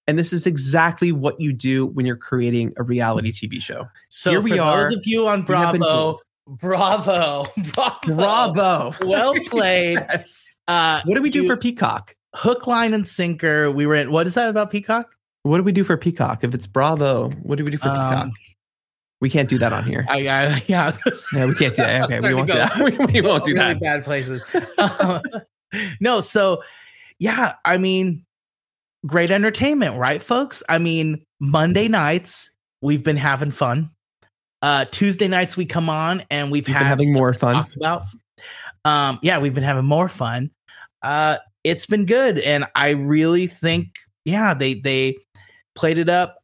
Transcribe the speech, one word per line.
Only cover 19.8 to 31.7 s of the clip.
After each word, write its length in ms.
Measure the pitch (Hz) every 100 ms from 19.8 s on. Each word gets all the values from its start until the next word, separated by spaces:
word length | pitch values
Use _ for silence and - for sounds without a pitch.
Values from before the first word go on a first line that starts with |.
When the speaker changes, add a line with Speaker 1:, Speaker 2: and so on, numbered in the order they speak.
Speaker 1:
here. 220 | 123 - 131
Speaker 2:
I, 200 | 139 135
I, 340 | 135 143 139
<laughs> 40 | -
yeah, 160 | 180
I 20 | 151
was 120 | -
gonna 160 | 247 -
say, 220 | - 143
Speaker 1:
Yeah, 60 | 127
we 80 | 147
can't 200 | 135 -
do 60 |
that. 120 | 117 123
Speaker 2:
<laughs> 60 |
I'm 20 |
Speaker 1:
Okay, 120 | 127 117
we 0 |
Speaker 2:
starting 180 | 113 127
Speaker 1:
won't 100 | 139
Speaker 2:
to 40 |
Speaker 1:
do 60 | 160
Speaker 2:
go 60 | 123 208 277 -
Speaker 1:
that. 80 | 269
<laughs> 0 |
We, 140 | 226
we 60 | 190
won't 160 | 165 151
do 80 | 139
Speaker 2:
really 180 | 127
Speaker 1:
that. 60 | 104
Speaker 2:
bad 220 | 156 147
places. 400 | 135 143 127 127 -
<laughs> 280 | 370 - -
Um, 440 | 196 - 190 175 - 226 - _ _ 202 202 117
no, 200 | 226 226
so, 420 | - 214 196 165 - - - - - -
yeah, 340 | 202 226 226 - 165
I 120 | 185
mean, 440 | 185 185 190 160 - _ _ _ _ _ _ _ 139
great 240 | 170 170
entertainment, 680 | 196 214 214 277 294 175 123
right, 240 | 127 151
folks? 400 | - 240 277 - -
I 80 | 165
mean, 460 | 170 165 160 156 _ -
Monday 480 | 139 156 165